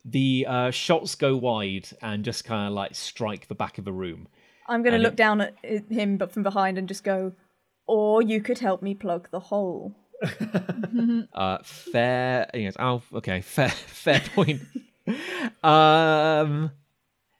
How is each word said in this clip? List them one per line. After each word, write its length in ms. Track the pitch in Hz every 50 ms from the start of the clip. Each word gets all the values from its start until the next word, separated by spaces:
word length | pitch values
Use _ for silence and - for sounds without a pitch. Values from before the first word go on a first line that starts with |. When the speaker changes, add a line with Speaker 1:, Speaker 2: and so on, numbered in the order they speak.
| -
Speaker 1:
the, 400 | 117 117 135 135 135 131 127 131 131
uh, 220 | 127 123 123 127
shots 420 | 127 - - - 170 160 - - -
go 220 | - 151 139 135
wide 500 | 131 120 123 117 107 104 98 95 95 90 - - -
and 220 | - 110 104 104 104
just 200 | 117 110 - -
kinda, 240 | - 113 107 104 101
like, 240 | 101 101 98 - -
strike 500 | - - - - - 120 107 104 92 -
the 80 | - 107
back 240 | - 107 98 - -
of 60 | 98
the 80 | 101
room. 340 | 95 92 92 90 82 85 87 - _ _ _ _ _ _ - -
Speaker 2:
I'm 140 | 240 233
gonna 140 | 233 247 233
Speaker 1:
And 80 | 226 226
Speaker 2:
look 80 | 233
Speaker 1:
it 40 | 226
Speaker 2:
down 240 | - 220 214 214 214
at 140 | 202 - - _
i-, 200 | - 226 220 208 208 -
him, 280 | 220 226 208 202 196
but 160 | 190 190 180
from 100 | - 214
behind, 360 | 202 196 196 208 190 190 185 190
and 100 | 190 180
just 160 | 196 - -
go, 280 | 208 190 190 190 190 185 _ _ _ _ _ _ _ _ _ _
"Or 360 | - 226 214 214 214 214 226
you 180 | 233 214 220 214
could 180 | 214 226 247 247
help 240 | 247 196 185 185
me 120 | 190 196 196
plug 360 | 196 - 196 175 170 175 -
the 100 | - 185
hole." 540 | 180 - 208 208 202 185 170 - - 202 202 _ _ _ - -
<laughs> 1080 | 214 151 - - 214 - - 190 185 - - 247 214 - 233 240 233 233 233 233 220 -
Speaker 1:
Uh, 260 | - - 95 95 95 -
fair, 880 | - - - - - 349 339 120 117 123 127 127 127 127 127 127 - - -
he 100 | 120 104
goes, 120 | 95 92 -
"Oh, 240 | 123 127 123 120 - -
okay, 280 | - 110 - - 92 90
fair, 280 | 92 - - - 135 123
<laughs> 20 |
fair 500 | - - - - - - - 165 143 131 - - -
point." 280 | 202 175 - 151 131 - - - 254 - _ _ _ - - 233 294 330 370 370 359 302 226 - _
Um, 1080 | - 160 151 156 156 156 156 160 160 156 156 156 151 156 160 151 156 151 147 147 156 156 139 _ _ _ _ _ _ _ _ _ _ _ _ _